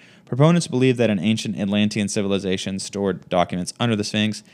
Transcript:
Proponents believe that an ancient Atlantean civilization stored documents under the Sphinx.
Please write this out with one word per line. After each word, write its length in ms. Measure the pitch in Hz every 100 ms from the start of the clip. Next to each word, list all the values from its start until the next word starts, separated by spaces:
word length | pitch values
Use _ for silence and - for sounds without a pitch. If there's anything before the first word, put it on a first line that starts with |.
| - - -
Proponents 420 | 123 151 175 -
believe 300 | 127 131 120
that 140 | 113
an 80 | 101
ancient 380 | 95 110 117 92
Atlantean 520 | 98 104 104 107 101
civilization 680 | - 98 98 95 92 - 95
stored 500 | - 101 101 87 -
documents 440 | 90 87 90 87 -
under 160 | 120 107
the 80 |
Sphinx. 400 | 104 107 107 107 -